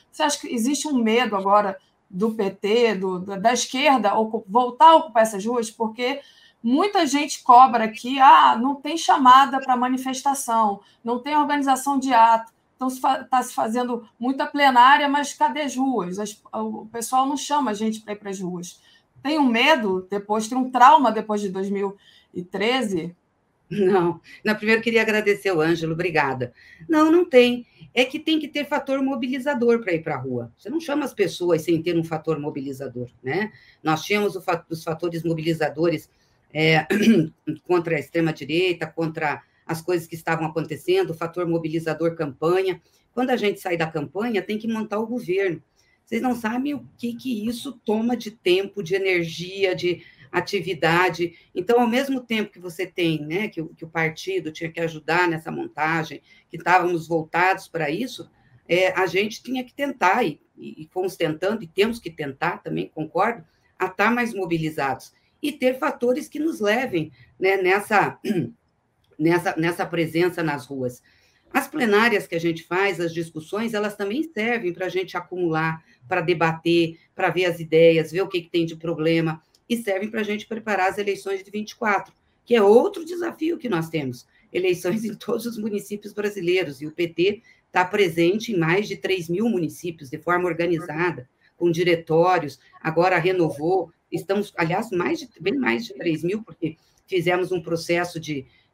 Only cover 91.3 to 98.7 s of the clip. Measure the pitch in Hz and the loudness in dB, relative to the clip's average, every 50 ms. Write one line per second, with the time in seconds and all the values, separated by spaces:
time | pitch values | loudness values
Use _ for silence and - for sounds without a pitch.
91.3 | _ _ _ _ _ - 170 175 160 165 180 180 170 165 - - 160 165 175 185 | _ _ _ _ _ -2 0 0 2 2 2 2 2 0 0 0 2 4 4 4
92.3 | 180 170 151 139 - _ _ _ _ - - 160 160 165 175 185 185 175 156 185 | 4 2 0 -4 -12 _ _ _ _ -8 -6 -2 0 2 2 4 4 2 2 2
93.3 | 190 180 165 156 - 143 151 170 185 185 170 - _ _ _ _ - 165 - - | 2 2 0 0 0 -4 -2 0 0 0 -2 -4 _ _ _ _ -8 -8 -4 -2
94.3 | 196 208 202 - - - 170 160 175 202 233 233 202 - - - 339 320 285 - | -2 -2 -2 -6 -4 -4 -2 -2 -2 -4 -4 -4 -4 -4 -2 -2 -4 -6 -8 -14
95.3 | _ - 160 - - - 120 117 117 117 117 - - - 165 175 156 156 160 170 | _ -8 -6 -4 -2 -2 0 0 -2 -2 -4 -8 -12 -8 -4 -4 -4 -2 -2 -4
96.3 | 202 220 - - 156 - 170 147 - _ _ _ _ _ _ - 190 180 160 175 | -4 -4 -8 -12 -14 -8 -8 -8 -8 _ _ _ _ _ _ -4 -4 -2 0 0
97.3 | 175 180 185 175 185 175 165 165 165 160 - - 170 175 180 175 - 160 160 151 | 0 0 0 -2 -4 -6 -4 -4 -6 -6 -2 -2 -2 0 -2 -4 -6 -12 -8 -8
98.3 | 151 139 131 _ _ _ _ _ | -8 -8 -8 _ _ _ _ _